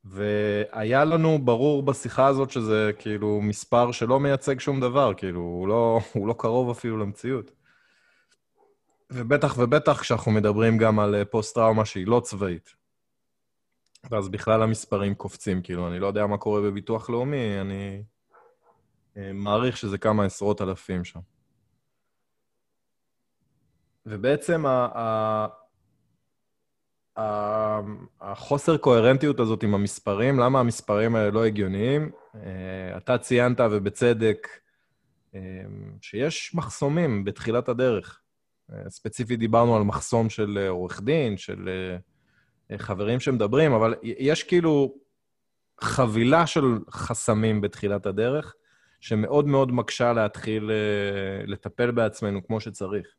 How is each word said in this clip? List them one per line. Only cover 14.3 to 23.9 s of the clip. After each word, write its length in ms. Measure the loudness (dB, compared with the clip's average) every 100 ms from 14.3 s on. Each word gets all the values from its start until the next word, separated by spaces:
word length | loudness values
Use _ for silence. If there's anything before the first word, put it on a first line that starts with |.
| -6 0 2
המספרים 540 | 2 0 -4 -2 -2 -4
קופצים, 460 | -10 -10 -4 -4
כאילו, 260 | -4 -6 -6
אני 120 | -4
לא 80 | -2
יודע 180 | 0 -2
מה 120 | -2
קורה 240 | 0 0
בביטוח 480 | 0 -4 -6 -6 -4
לאומי, 520 | -4 -4 -4 -4 -4
אני, 420 | -6 -8 -10 -12 -16 _ _ _ _ _ _ _ _ _ _ -14
אה, 160 | -12
מעריך 440 | -6 0 0 0 -2
שזה 200 | -6 -2
כמה 280 | 2 2 2
עשרות 360 | 0 -2 -2
אלפים 440 | -4 -6 -6 -6 -6
שם. 140 | -12 -18 _ _ _ _ _ _ _ _ _ _ _ _ _ _ _ _ _ _ _ _ _ _ _ _ _ _